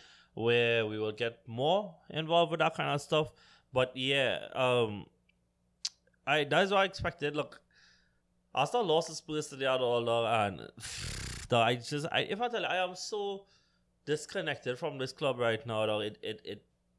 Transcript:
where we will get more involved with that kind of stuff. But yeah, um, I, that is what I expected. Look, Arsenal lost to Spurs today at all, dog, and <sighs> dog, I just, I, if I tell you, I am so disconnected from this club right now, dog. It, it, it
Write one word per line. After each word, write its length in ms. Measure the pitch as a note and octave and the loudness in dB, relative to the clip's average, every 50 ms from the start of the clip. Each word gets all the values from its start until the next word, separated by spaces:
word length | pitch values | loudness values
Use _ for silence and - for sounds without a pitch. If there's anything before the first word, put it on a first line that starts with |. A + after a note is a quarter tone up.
| - - - - _ _ _ | -10 -20 -20 -20 _ _ _
where 520 | - A2 A#2 A#2+ A#2+ A#2+ A#2 A#2 A#2 A2 | -2 2 2 4 4 4 4 2 2 2
we 120 | G#2+ G#2+ G#2+ | 0 -2 -2
will 140 | G#2+ G#2+ A2 | -2 -2 -2
get 280 | G#2+ A#2+ A#2 A#2 - _ A#2+ | -2 -4 -4 -4 -8 _ -12
more 460 | A2+ A#2 C3+ D3+ F3+ G3+ G#3+ F#3 E3 - _ - | -6 -2 2 2 2 2 0 -4 -10 -16 _ -10
involved 420 | - D3 D#3+ D#3 E3+ E3+ E3+ D#3 E3 | -8 -8 -2 2 4 4 4 4 2
with 80 | D#3+ | 2
that 140 | D#3 E3 - | 0 0 0
kind 200 | - D3+ C#3+ C#3+ | 0 -2 0 0
of 60 | C#3+ | -2
stuff. 320 | - - E3 D3+ D3+ - - _ - - - _ _ _ - | 0 2 2 2 2 0 -4 _ -20 -20 -20 _ _ _ 0
But 200 | B2+ B2+ B2+ - | 2 2 2 0
yeah, 500 | C3 C3 C3+ C#3 C#3 C3 A#2 F#2 - - - - | -4 -2 0 2 2 4 2 2 0 -4 -6 -2
um, 520 | - C3 B2+ B2 B2 A#2 G#2+ G#2 G2+ - - _ _ _ _ _ _ _ _ _ _ _ _ _ _ _ - - _ _ _ _ _ _ | 0 2 4 4 4 4 2 0 -6 -10 -14 _ _ _ _ _ _ _ _ _ _ _ _ _ _ _ -12 -12 _ _ _ _ _ _
I, 180 | - C#3+ D#3 D3 | 0 0 0 2
that 180 | C#3 D3 D#3+ G3 | 2 4 4 4
is 60 | G3 | 4
what 100 | G3+ G3 | 4 4
I 40 | G3 | 4
expected. 500 | F#3+ F#3+ - - F3 E3+ - D3 D3 D3 | 2 0 -4 -6 -6 -4 -4 -4 -2 -2
Look, 260 | D3+ C#3+ - - - _ _ _ _ - - _ _ _ _ _ _ _ _ _ _ _ _ _ | -2 -4 -4 -8 -16 _ _ _ _ -20 -20 _ _ _ _ _ _ _ _ _ _ _ _ _
Arsenal 320 | - C#3 C#3+ - B3 A3+ | 0 0 2 2 0 2
lost 220 | E3+ D3+ E3 D#3+ D#3+ | 4 4 2 2 0
to 60 | D#3 | -6
Spurs 340 | - - - D#3 D3+ D3 - | -12 -10 -6 -6 -4 -4 -6
today 180 | C#3+ C3 C3+ | -6 -2 0
at 140 | C3 C3 B2+ | 2 2 2
all, 240 | B2+ A#2+ A#2+ A#2 A#2 | 2 2 2 2 2
dog, 480 | A#2 A#2 A#2 A#2 A2 A#2 A2+ G#2 G2+ F#2+ | 2 2 2 2 2 2 2 2 0 -2
and 160 | C2 A1 - - - - - - - - - | -6 -12 -16 -16 -14 -12 -12 -10 -8 -8 -8
<sighs> 400 | - - - - - - - - | -8 -8 -8 -8 -8 -10 -2 2
dog, 180 | A#2+ A#2 A2+ | 4 4 4
I 80 | A2+ B2 | 4 2
just, 300 | B2 A#2 - D3 D3 D3 - - | 0 -4 -6 -6 -4 -4 -2 -2
I, 80 | B2 | -2
if 200 | - - G3 G3 | -2 -2 -2 -4
I 80 | A#3+ A#3+ | -4 -4
tell 120 | A#3 G#3+ | -2 -4
you, 60 | E3+ | -2
I 100 | B2+ D#3+ | -2 0
am 180 | F#3 F#3 F3+ F3+ | 0 -2 -2 -4
so 500 | - - - A3+ G#3 G3+ G3+ G3 F#3+ G3 _ _ _ _ _ _ _ _ _ _ _ _ | -8 -8 -8 -6 -6 -4 -6 -6 -8 -12 _ _ _ _ _ _ _ _ _ _ _ _
disconnected 720 | - D3 D3+ - - - G3+ E3 D#3 C#3 - - B2+ B2 B2 | -4 -4 -4 -4 -6 -8 -6 -4 -4 -6 -4 -4 -6 -6 -4
from 180 | E3+ D#3 C#3+ | -4 -6 -4
this 160 | C3+ B2+ B2+ - | -4 -6 -6 -4
club 260 | - D#3 C#3+ B2+ A#2+ | -2 -2 -2 0 2
right 260 | A#2+ A#2 A2+ A2 - | 2 2 2 0 -2
now, 180 | A#2 A2+ G#2+ A2 | -4 -2 0 2
dog. 160 | A2 G#2+ G#2+ G#2+ | 2 2 0 -2
It, 160 | G#2+ G#2+ - - | -4 -6 -6 -8
it, 180 | G#2+ A2 - - | -8 -8 -8 -10
it 200 | - G#2 G#2 - _ _ _ _ _ _ | -12 -12 -12 -14 _ _ _ _ _ _